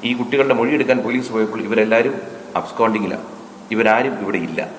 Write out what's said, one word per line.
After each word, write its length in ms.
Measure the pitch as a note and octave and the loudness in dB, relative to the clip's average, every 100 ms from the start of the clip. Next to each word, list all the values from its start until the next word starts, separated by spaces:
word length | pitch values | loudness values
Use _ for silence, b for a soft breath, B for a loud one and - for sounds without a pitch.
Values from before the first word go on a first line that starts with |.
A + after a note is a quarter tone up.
| A#2 | -2
ഈ 20 | B2 | -2
കുട്ടികളുടെ 360 | A#2+ C#3 C3+ A#2+ | 0 2 4 4
മൊഴിയെടുക്കാൻ 400 | A#2+ D3 B2 B2 | 2 2 2 2
പോലീസ് 240 | A#2+ B2 A#2+ | 2 -2 -2
പോയപ്പോൾ 260 | A2 G#2+ A2+ G#2+ | -2 -2 -2 -2
ഇവരെല്ലാവരും 480 | A2+ A2 A2+ A#2+ - - - - F2+ | 2 4 4 2 -2 -10 -14 -6 -6
അബ്സ്കോണ്ടിങ്ങിലാണ്, 680 | - - A2+ G#2+ F#2+ F2 - - - - - | -6 0 2 2 -2 -4 -8 -16 -18 -18 -6
ഇവരാരും 400 | A2 A2 A2 C3 A2 | 2 4 4 2 -2
ഇവിടെ 180 | G2 F#2+ D#2+ | -2 -2 -2
ഇല്ല. 120 | E2 - | -6 -6